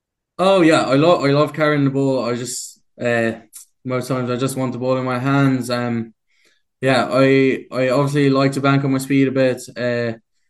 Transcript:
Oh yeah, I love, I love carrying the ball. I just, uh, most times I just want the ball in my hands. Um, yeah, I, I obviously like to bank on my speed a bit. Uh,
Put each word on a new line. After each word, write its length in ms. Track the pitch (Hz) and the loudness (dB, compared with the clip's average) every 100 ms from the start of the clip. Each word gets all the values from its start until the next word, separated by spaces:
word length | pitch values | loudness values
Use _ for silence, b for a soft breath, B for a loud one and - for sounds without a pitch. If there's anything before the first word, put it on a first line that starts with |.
| _ _ _ - | _ _ _ -2
Oh 240 | 185 196 | 2 4
yeah, 220 | 160 151 | 4 4
I 100 | 117 | 2
love, 300 | 135 160 175 | 2 4 2
I 60 | 139 | 2
love 220 | 139 147 | 2 0
carrying 320 | - 151 147 139 | 0 0 2 0
the 40 | |
ball. 340 | 135 139 131 | 0 -2 -2
I 120 | 117 120 | -2 -6
just, 440 | 127 - - - _ - | -8 -10 -14 -20 _ -6
uh, 300 | 120 117 113 113 - - - _ | -2 0 -2 -4 -14 -20 -20 _
most 260 | 127 127 120 | -8 -6 -4
times 200 | 131 123 | -4 -4
I 60 | 123 | -2
just 220 | 135 131 | -4 -4
want 160 | 131 | -6
the 60 | 120 | -4
ball 180 | 127 131 | -4 -2
in 80 | 127 | -2
my 120 | 123 | -4
hands. 540 | 135 139 139 131 117 | 0 2 2 0 -2
Um, 420 | 120 120 117 113 - _ _ _ _ _ _ | -4 -2 -4 -6 -14 _ _ _ _ _ _
yeah, 260 | 135 127 110 | 0 0 0
I, 560 | 131 135 135 131 117 - | 2 4 4 2 0 -6
I 180 | 123 131 | -4 0
obviously 400 | 143 143 143 139 | 0 0 0 2
like 220 | 135 139 | 2 0
to 100 | 139 | 0
bank 220 | 139 139 | 2 2
on 80 | 139 | 0
my 80 | 135 | -2
speed 280 | 131 139 135 | 0 2 2
a 40 | |
bit. 320 | 135 131 120 - 113 | 2 0 -2 -8 -6
Uh, 440 | 120 120 117 113 _ _ | -4 -2 -4 -6 _ _